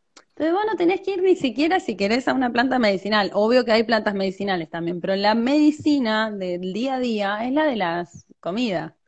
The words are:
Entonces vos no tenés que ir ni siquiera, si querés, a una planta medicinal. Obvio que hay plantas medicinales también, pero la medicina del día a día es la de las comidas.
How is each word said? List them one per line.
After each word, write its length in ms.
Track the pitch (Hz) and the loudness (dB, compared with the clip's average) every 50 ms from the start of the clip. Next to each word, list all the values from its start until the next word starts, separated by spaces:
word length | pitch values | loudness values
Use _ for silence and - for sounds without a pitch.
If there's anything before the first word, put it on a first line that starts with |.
| _ _ _ - - _ _ - | _ _ _ -20 -20 _ _ -4
Entonces 160 | 294 320 339 | -2 0 0
vos 100 | 392 427 427 | 0 0 -2
no 100 | 427 339 | -2 0
tenés 240 | 359 330 392 381 | 2 2 0 0
que 100 | 392 381 403 | -2 -4 -2
ir 60 | 359 370 | 2 2
ni 120 | 381 349 | 2 2
siquiera, 440 | - - 262 214 240 302 339 370 370 | 2 0 -2 -2 0 0 0 0 0
si 160 | - - 214 180 | -2 -2 -4 -2
querés, 300 | 202 202 226 262 262 - | 0 0 0 0 0 0
a 60 | 254 | 0
una 180 | 262 262 240 | 0 0 0
planta 280 | 226 240 247 262 262 254 | 0 0 0 2 2 2
medicinal. 520 | 233 208 196 180 - 202 214 214 196 175 - | 2 2 2 0 -2 0 0 0 0 0 0
Obvio 320 | 202 208 220 247 254 240 | 0 2 4 4 4 4
que 60 | 226 220 | 4 4
hay 100 | 226 226 | 2 4
plantas 300 | 220 233 214 208 214 202 | 2 2 0 0 0 -2
medicinales 560 | 196 190 190 185 - 202 202 190 175 160 - | -2 -2 -2 -4 -4 -4 -2 -2 -2 -4 -6
también, 320 | - 170 170 170 175 175 | -6 -6 -4 -4 -4 -4
pero 140 | 175 185 196 | -2 -2 -2
la 200 | 196 196 208 220 | 0 2 2 2
medicina 960 | 233 233 254 285 302 302 302 294 - - 311 294 285 247 220 214 214 220 220 | 2 2 2 4 4 4 4 4 2 2 0 2 2 2 0 0 0 0 -2
del 420 | 208 196 185 180 180 180 185 185 185 | -4 -6 -6 -4 -4 -4 -4 -6 -4
día 220 | 214 247 269 262 | -4 -4 -4 -2
a 40 | 254 | -2
día 460 | 254 240 226 208 202 196 208 214 233 | -2 -2 -2 -2 -2 -2 -2 -4 -4
es 60 | 254 262 | -2 0
la 120 | 302 311 | 0 0
de 100 | 302 247 | 0 0
las 500 | 208 185 170 165 175 175 - - - - _ - _ | 0 -2 -2 -2 -4 -6 -8 -12 -20 -20 _ -20 _
comidas. 540 | - 165 180 226 254 226 180 156 151 160 - _ _ | -8 -6 -4 -2 -2 -2 -2 -4 -6 -8 -14 _ _